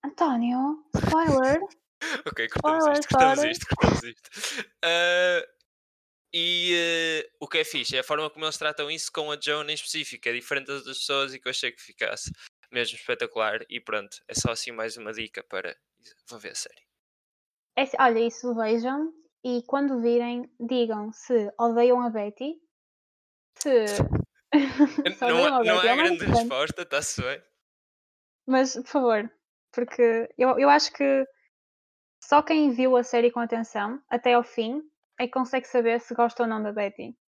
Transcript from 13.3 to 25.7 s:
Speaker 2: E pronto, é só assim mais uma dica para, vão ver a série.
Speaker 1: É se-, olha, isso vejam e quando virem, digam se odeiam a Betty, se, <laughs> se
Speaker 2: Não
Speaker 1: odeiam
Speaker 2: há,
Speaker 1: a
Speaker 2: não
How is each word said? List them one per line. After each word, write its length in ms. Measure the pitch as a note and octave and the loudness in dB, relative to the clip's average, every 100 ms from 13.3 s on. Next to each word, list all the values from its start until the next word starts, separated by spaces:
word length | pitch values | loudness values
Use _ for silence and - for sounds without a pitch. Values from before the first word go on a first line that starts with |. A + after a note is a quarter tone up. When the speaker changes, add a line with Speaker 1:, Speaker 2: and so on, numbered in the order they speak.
| A#2 G#2+ A2 - | -2 -2 -2 -8
Speaker 2:
E 140 | A#2+ | -14
pronto, 340 | - G#2+ G2+ - _ | -6 -8 -8 -18 _
é 80 | - | -6
só 160 | B2 | -4
assim 200 | A2+ - | -6 -8
mais 240 | A2+ A2+ A2+ | -8 -10 -10
uma 160 | A2 | -12
dica 300 | A2 A2 - | -12 -12 -14
para, 320 | - F#2+ F#2 - _ _ - _ - | -10 -10 -10 -12 _ _ -20 _ -20
vão 80 | A#2+ | -18
ver 140 | G#2 | -14
a 40 | - | -12
série. 280 | - _ _ _ _ _ _ _ _ _ _ - | -12 _ _ _ _ _ _ _ _ _ _ -4
Speaker 1:
É 100 | C4+ | -4
se-, 100 | - | 4
olha, 200 | C4 A3+ | 4 4
isso 340 | A#3 A#3 B3 | 0 -2 -6
vejam 580 | A3+ A3 A#3 A#3+ C#4 D#4+ D#4+ _ _ | -4 0 0 -2 -4 -6 -8 _ _
e 200 | B3+ B3 A#3+ | -4 -4 -2
quando 340 | C#4 C#4+ B3+ | -2 0 0
virem, 480 | A#3 A#3+ A#3+ A#3+ B3 _ | 2 2 0 -6 -10 _
digam 520 | A#3 B3+ A#3 G#3+ G#3+ | -4 -2 0 -2 -8
se 400 | A3 - A#3+ G3+ - | -12 0 0 0 -2
odeiam 420 | A#3 A#3 A#3+ B3 | 0 4 4 4
a 100 | A#3+ | 2
Betty, 500 | A3 G#3 G#3 C4+ D#4+ _ _ _ _ _ _ _ _ _ _ | -4 -8 -8 -10 -10 _ _ _ _ _ _ _ _ _ _
se, 380 | D4 B3+ G#3+ G3+ - - - _ _ | 2 2 2 0 0 0 -4 _ _
<laughs> 680 | D4 C#4 C4 C#4+ - C#4 B3 | 2 2 4 4 4 -4 0
se 80 | A#3+ | 2
Speaker 2:
Não 160 | A#3+ | 4
Speaker 1:
odeiam 40 | C4+ | 4
Speaker 2:
há, 120 | C4 | 4
Speaker 1:
a 60 | |
Speaker 2:
não 120 | A3 | 4